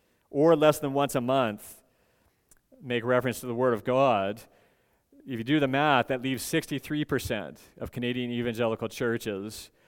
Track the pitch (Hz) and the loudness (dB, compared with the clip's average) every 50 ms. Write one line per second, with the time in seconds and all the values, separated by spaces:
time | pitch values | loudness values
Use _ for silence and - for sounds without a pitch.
0 | _ _ _ _ _ _ - 139 151 165 165 151 151 151 151 156 - 139 135 139 | _ _ _ _ _ _ 0 4 4 6 6 6 6 4 4 2 0 -2 0 0
1 | 143 139 - 139 120 127 131 139 127 110 104 107 - - - - _ _ _ _ | 0 0 0 -2 0 0 2 2 2 0 -2 -6 -10 -18 -20 -20 _ _ _ _
2 | _ _ _ _ _ _ _ _ _ _ _ _ _ _ - - 180 127 123 120 | _ _ _ _ _ _ _ _ _ _ _ _ _ _ -20 -14 -6 -4 -2 -2
3 | 113 123 123 123 120 131 110 - - 127 117 117 127 127 117 104 - 131 127 131 | 2 2 2 2 2 0 -2 -4 -6 -6 -2 0 2 2 2 0 0 0 2 4
4 | 139 135 117 101 98 98 107 113 - - _ _ _ _ _ _ _ _ _ _ | 4 4 4 2 0 -2 -4 -8 -12 -20 _ _ _ _ _ _ _ _ _ _
5 | _ _ _ - - 135 131 113 113 123 147 156 143 131 131 139 147 151 143 123 | _ _ _ -20 -12 -10 -8 -6 -2 0 2 2 2 2 2 2 4 4 4 4
6 | 120 - 135 127 120 135 131 113 - - - 165 - - 151 131 - - 151 151 | 4 2 -2 -4 -2 -4 -4 -4 -4 -2 -2 -2 -2 -2 -6 -8 -6 -6 -4 -4
7 | 147 - 147 123 - - 123 104 90 69 - - - - _ - 117 - - 127 | -2 -2 -2 -2 -2 -2 -4 -4 -6 -8 -12 -16 -20 -20 _ -12 -12 -10 -8 -6
8 | 123 120 123 127 123 120 120 120 120 120 113 110 120 113 110 107 117 107 - - | -4 -4 -4 -4 -4 -4 -4 -4 -2 -2 -2 0 0 0 0 -2 -4 -6 -4 -2
9 | 127 117 117 117 - 113 101 95 101 110 - - - - _ _ _ | -2 -2 -2 -2 -4 -6 -6 -6 -8 -10 -12 -14 -16 -18 _ _ _